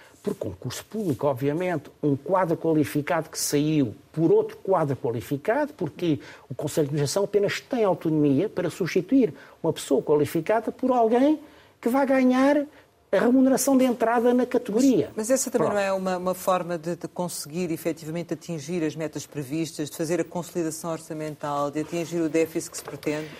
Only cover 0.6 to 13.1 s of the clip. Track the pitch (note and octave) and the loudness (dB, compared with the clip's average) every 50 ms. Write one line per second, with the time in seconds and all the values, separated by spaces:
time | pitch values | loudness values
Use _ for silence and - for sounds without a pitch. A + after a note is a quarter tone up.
0.6 | - B2+ - - - - - A3 G#3+ F3 C3 - - D3 C3+ A#2+ C#3 C#3 D3 E3 | -8 -10 -10 -10 -12 -10 -8 -4 -2 -2 -2 0 0 -2 -2 0 -2 -2 -2 -2
1.6 | F3+ F3+ F3 D3 - - - _ - D3+ C#3 C3+ - D3 F#3+ F#3 F#3 D#3+ E3 D#3 | -2 -2 -2 -4 -6 -10 -8 _ -2 0 0 0 -2 0 0 2 2 0 0 0
2.6 | - E3 D#3+ D#3 C#3+ - - D3 C#3 - F3+ D#3+ D#3 - - - - - - D3 | 0 2 2 2 2 0 -2 -4 -2 0 -2 -2 -2 -4 -6 -6 -4 0 0 2
3.6 | D3 D3+ D#3 D3+ C#3 A2 G2 - - _ - D#3 D#3+ E3 G3 A3 G#3 - - - | 2 2 2 2 2 0 -2 -8 -16 _ -2 2 4 4 4 4 2 0 -4 -8
4.6 | - F#3+ F#3+ E3+ D#3+ C#3 C#3 - - B2 A2+ A#2+ - - C#3+ C3+ - - A3+ C#4 | -2 0 2 2 2 0 -2 -2 -2 -4 -4 -4 -4 -4 -6 -4 0 0 0 0
5.6 | D4+ C#4+ - - F#3 - - - F3+ E3+ D3 C3 - - - - - - B2+ - | 0 -2 -4 -6 -8 -8 -6 -4 -2 0 0 -2 -4 -8 -20 -18 -16 -14 -8 -6
6.6 | - D3 - E3+ D3+ C3+ D3 D#3 D3 C3 - G3 G3+ G3 - G#3 G3+ F#3 - - | -6 -2 0 0 0 0 0 0 -2 0 0 0 0 0 2 2 2 2 0 -4
7.6 | - - - B3 G#3+ G3 F3 E3+ - E3 D#3 D#3 D3 D3 C3+ C3+ F#3 A3 - - | -6 -4 -2 0 2 2 0 0 0 0 2 4 4 4 4 4 2 0 -2 -4
8.6 | E3+ D3 - - F#3+ D#3 - F#3+ E3+ - C4 C#4 A#3+ F3 - - - - - _ | -4 -4 -4 -4 -4 -2 0 -2 0 2 4 4 4 2 0 -6 -18 -20 -12 _
9.6 | - D#3+ - - - - C#4 A#3+ - - D3+ D3 D3 C#3+ - E3+ D#3 - G#3+ A3+ | -2 -2 -2 -2 -2 0 0 0 2 4 2 2 2 2 0 -2 0 0 0 0
10.6 | A#3 C4+ - - - B3+ C4 B3 A#3 A3 A3+ A#3+ C4 D4 D#4 D4+ - - - - | 0 -4 -4 -2 0 2 2 4 4 4 4 4 4 4 2 0 -2 -10 -20 -20
11.6 | - _ _ _ - A#3+ A#3+ C4+ C#4+ A#3+ C4+ C4 B3+ B3+ B3+ B3+ C4+ C#4 D4 D4+ | -20 _ _ _ -4 0 0 2 2 2 4 4 4 4 4 4 4 4 4 2
12.6 | C#4+ D4 - - - _ _ _ _ _ | 0 -2 -8 -18 -20 _ _ _ _ _